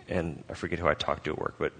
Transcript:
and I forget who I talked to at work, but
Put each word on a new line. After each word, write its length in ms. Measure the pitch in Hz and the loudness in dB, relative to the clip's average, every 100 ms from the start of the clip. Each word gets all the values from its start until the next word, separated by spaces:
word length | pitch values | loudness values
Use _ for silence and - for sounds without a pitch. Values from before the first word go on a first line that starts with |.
| - | -2
and 340 | 90 82 71 - | 0 0 -4 -10
I 60 | |
forget 240 | - 85 82 | -6 -4 2
who 100 | 85 | 4
I 60 | |
talked 300 | 78 - 71 | 4 2 0
to 80 | 78 | -2
at 60 | - | -2
work, 180 | - - | -2 0
but 160 | - | -2